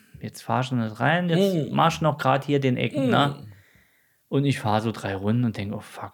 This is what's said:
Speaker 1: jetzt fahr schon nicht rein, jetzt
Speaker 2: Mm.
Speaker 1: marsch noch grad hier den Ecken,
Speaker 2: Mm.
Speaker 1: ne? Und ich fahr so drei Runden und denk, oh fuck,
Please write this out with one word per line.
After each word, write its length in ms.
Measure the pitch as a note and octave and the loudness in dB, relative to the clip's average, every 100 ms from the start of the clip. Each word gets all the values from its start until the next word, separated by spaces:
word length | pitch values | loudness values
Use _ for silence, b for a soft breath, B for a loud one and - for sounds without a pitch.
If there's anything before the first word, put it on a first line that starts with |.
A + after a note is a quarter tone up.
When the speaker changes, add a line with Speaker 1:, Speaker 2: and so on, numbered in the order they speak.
| b - | b -14
Speaker 1:
jetzt 220 | G#2+ - | -14 -10
fahr 200 | - A#2 | -2 -2
schon 180 | C3 B2+ | 0 -2
nicht 200 | A2 G#2+ | -4 0
rein, 280 | C3 E3+ F3 | 0 2 2
jetzt 420 | E3 G3 F3 C3+ | 2 2 0 0
Speaker 2:
Mm. 40 | |
Speaker 1:
marsch 260 | C#3 D#3+ - | 2 2 2
noch 160 | D#3 C#3 | 0 2
grad 260 | C3 C#3 | 2 2
hier 160 | C#3 C#3+ | 2 2
den 160 | C3+ B2 | 2 0
Ecken, 320 | B2 D4 C4 | 0 0 2
Speaker 2:
Mm. 20 | |
Speaker 1:
ne? 240 | C3 C#3+ - G#2+ b b b b b b b - | 2 2 -2 -14 b b b b b b b -4
Und 160 | C#3 | 0
ich 140 | C#3 A#2 | 2 0
fahr 220 | G#2+ G#2+ | 0 0
so 100 | A2+ | 0
drei 220 | G#2 G2+ G2 | -4 -6 -4
Runden 280 | G2+ A#2+ | 0 2
und 120 | A#2+ G#2 | 0 -2
denk, 160 | G2+ | -6
oh 60 | G#2+ | -8
fuck, 320 | - - G2+ | -12 -14 -14